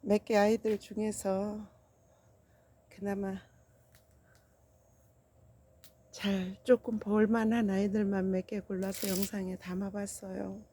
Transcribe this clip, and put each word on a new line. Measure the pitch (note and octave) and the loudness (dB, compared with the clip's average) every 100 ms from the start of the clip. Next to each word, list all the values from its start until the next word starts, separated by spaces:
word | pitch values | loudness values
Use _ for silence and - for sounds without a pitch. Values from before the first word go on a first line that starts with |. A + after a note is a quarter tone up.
몇 | A3+ G#3 - | 2 0 4
개 | G#3+ | 4
아이들 | G#3 A3+ A3 G#3 | 6 4 2 -2
중에서 | - G#3 G#3+ G#3 G3 F#3+ G#3 G#3 G#3 - _ _ _ _ _ _ _ _ _ - _ | -4 -4 -4 -2 -2 -2 -2 -8 -12 -18 _ _ _ _ _ _ _ _ _ -20 _
그나마 | - G3+ G3 G3 F#3+ - - _ - _ - _ - _ - _ _ _ _ _ _ _ _ _ _ - - _ - - _ - | -8 -4 -4 -4 -6 -12 -20 _ -20 _ -20 _ -20 _ -20 _ _ _ _ _ _ _ _ _ _ -20 -20 _ -20 -20 _ -20
잘 | - G3+ G3 F#3 F#3+ | -4 0 0 -2 -6
조금 | - A#3+ - A3 | 4 4 4 -4
볼만한 | - G#3+ G#3+ A3+ A3 A#3 G#3 | 0 4 4 4 2 2 2
아이들만 | F#3+ G3+ G#3+ G3+ G3 F#3+ | 2 2 2 0 0 0
몇 | F#3 F#3 | -2 -2
개 | G#3 | -8
골라서 | F#3+ F#3+ F#3+ G3 G3+ | -6 -4 -4 -2 0
영상에 | F#3+ G3 G#3 F#3 F#3 | 0 -2 -4 -6 -8
담아봤어요. | F3+ F#3 G3 G3+ G3+ - F#3+ F#3+ G3+ G3 G#3+ | -6 -6 -4 -6 -8 -10 -10 -8 -8 -10 -16